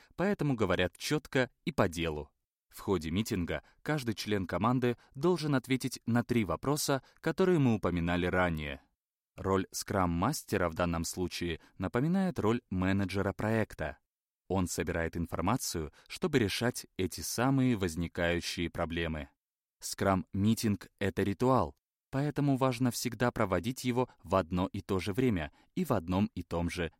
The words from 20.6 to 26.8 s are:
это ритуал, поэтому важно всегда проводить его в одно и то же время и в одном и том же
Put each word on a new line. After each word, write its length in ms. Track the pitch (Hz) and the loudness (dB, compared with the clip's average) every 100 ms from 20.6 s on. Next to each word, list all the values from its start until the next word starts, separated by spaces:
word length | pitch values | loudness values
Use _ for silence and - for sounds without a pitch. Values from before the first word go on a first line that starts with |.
| 113 101 - - | 0 -2 -6 -6
это 220 | 98 90 | -2 0
ритуал, 540 | 98 98 123 127 80 - _ _ _ | 0 2 4 4 2 -4 _ _ _
поэтому 480 | 135 147 143 143 131 | -4 -2 0 2 4
важно 320 | 131 120 127 | 2 2 0
всегда 420 | - 123 113 123 | 0 -4 0 0
проводить 520 | - 107 90 92 127 | 2 2 0 0 -4
его 260 | 123 120 127 - | -2 0 -2 -6
в 100 | 85 | 0
одно 340 | 95 82 87 92 | 2 2 0 0
и 80 | 104 | -2
то 160 | - 95 | -2 -2
же 160 | 87 | 0
время 380 | 95 127 95 76 - _ - | 0 2 2 -2 -10 _ -4
и 100 | 185 | 0
в 60 | |
одном 400 | 113 82 92 104 | 0 0 0 0
и 80 | - | -2
том 260 | 85 85 87 | -6 -2 -2
же 220 | 90 | -2